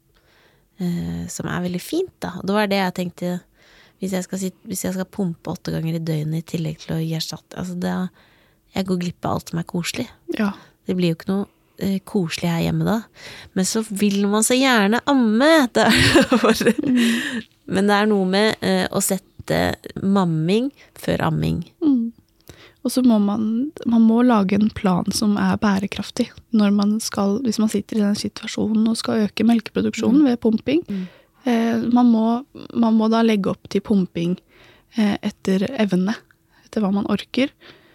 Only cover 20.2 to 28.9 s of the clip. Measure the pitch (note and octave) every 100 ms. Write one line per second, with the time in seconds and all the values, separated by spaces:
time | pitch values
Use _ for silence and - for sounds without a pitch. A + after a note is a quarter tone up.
20.2 | F3+ D#3+ D#3+ G#3+ C4+ - - - - E3+
21.2 | E3 D#3 D#3+ E3 F3 _ D#4 B3+ A3+ -
22.2 | _ _ - - - _ B3+ B3+ B3+ A3
23.2 | G3+ G#3+ G#3+ A3+ D4 - - A3+ A3+ A3+
24.2 | B3 A3 F#3+ G3+ G#3+ - G3 F3 G#3 -
25.2 | G#3+ G#3 F#3+ G3 G#3+ G3 G3+ - - -
26.2 | A#3 - - A3 G3+ G#3 G3+ G#3+ - -
27.2 | G3+ G#3 C4 G#3 G#3+ G3+ - A3+ G3+ G#3
28.2 | G3+ - A3 - G#3 A3 A3+